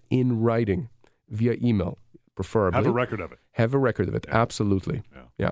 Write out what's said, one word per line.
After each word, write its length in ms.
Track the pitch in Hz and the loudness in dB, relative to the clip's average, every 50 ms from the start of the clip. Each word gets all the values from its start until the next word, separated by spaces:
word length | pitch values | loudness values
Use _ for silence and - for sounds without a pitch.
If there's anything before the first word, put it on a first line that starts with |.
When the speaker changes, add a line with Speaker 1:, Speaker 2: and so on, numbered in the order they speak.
| _ - | _ -2
Speaker 1:
in 320 | 123 127 127 127 120 110 | 0 0 2 2 0 2
writing, 480 | 113 117 113 117 120 101 95 175 131 - - _ _ _ _ _ _ - | 2 2 2 2 2 0 0 -2 -2 -8 -12 _ _ _ _ _ _ -10
via 260 | 113 107 117 120 113 - | -4 -2 0 0 0 0
email, 360 | 120 120 110 98 85 - - - - _ - - _ _ _ | 0 2 2 2 0 -2 -6 -10 -16 _ -20 -20 _ _ _
preferably. 420 | - 92 - - 110 101 92 85 | -10 -6 -2 0 2 2 4 2
Speaker 2:
Have 100 | 131 - | 2 2
a 40 | - | 2
record 300 | 117 120 123 - 117 101 | 2 0 0 -2 -4 -8
of 100 | 85 - | -8 -10
it. 80 | - - _ _ | -14 -20 _ _
Speaker 1:
Have 220 | - - 113 117 135 | -2 0 0 2 2
a 40 | |
record 320 | 139 135 117 - - 95 - | 2 2 2 0 0 -2 -2
of 60 | 101 | -2
it, 100 | - - | -4 -4
Speaker 2:
Yeah. 140 | - - 113 | -2 0 0
Speaker 1:
absolutely. 640 | 120 - - - 107 101 98 95 - - - - - - - | 0 0 0 -2 0 0 0 0 -2 -4 -6 -6 -8 -12 -18
Speaker 2:
Yeah. 80 | - - - _ | -20 -20 -14 _
Speaker 1:
Yeah. 120 | - 110 - | -4 -4 -4